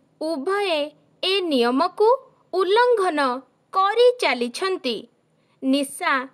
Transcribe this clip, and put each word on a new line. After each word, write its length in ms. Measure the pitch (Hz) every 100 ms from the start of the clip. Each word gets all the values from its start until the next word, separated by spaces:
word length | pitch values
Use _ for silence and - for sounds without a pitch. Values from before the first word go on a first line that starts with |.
| _ -
ଉଭୟେ 580 | 311 320 302 403 392 311 294 - _ _
ଏ 100 | 359 392
ନିୟମକୁ 680 | 349 269 233 262 349 - 440 539 - _ _
ଉଲ୍ଲଙ୍ଘନ 640 | 359 359 427 494 453 370 294 269 254 - _ _
କରି 340 | 381 392 453 494 494
ଚାଲିଛନ୍ତି। 760 | 311 247 240 - 381 370 254 214 - _ _ _ _ _
ନିଶା 520 | 269 277 277 - 339 269 269